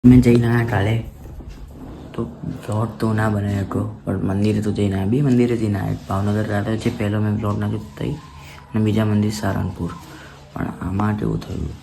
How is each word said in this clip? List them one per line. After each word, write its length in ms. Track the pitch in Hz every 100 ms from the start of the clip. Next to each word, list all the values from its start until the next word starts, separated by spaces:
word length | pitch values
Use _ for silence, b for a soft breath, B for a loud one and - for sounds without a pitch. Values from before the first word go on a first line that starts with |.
મેં 180 | 123 127
જઈને 240 | 123 120 117
આયા 240 | 120 113
કાલે, 240 | 104 101 113 - - - - - - - - - - -
તો 120 | - 117 - - -
બ્લોગ 240 | - 107 113 -
તો 80 | 113
ના 160 | 110 110
બનાવી 260 | 101 101 101
શક્યો, 240 | 98 101 107 -
પણ 220 | - 95 98
મંદિરે 300 | 98 104 104 104
તો 60 |
જઈને 240 | 101 101 95
આયા. 160 | 98
બે 100 | 127
મંદિરે 340 | 147 123 120 117
જઈને 220 | 110 98
આયા. 240 | 104 104 -
ભાવનગર 360 | 98 101 104 110
રાતે 260 | 104 104 113
જે 140 | 117 113
પહેલો 220 | 104 104
મેં 180 | 107 104
બ્લોગ 180 | 107 104
નાખ્યો 280 | 107 107 - -
તઈ 140 | 110 147 - B B B -
અને 100 | 110
બીજા 240 | 107 107 107
મંદિર 220 | 104 107 -
સારંગપુર. 500 | 101 95 95 - 85 - B B B B B
પણ 180 | - - -
આમાં 340 | 87 95 104 104
કેવું 240 | 110 104
થયું 320 | - - 71 -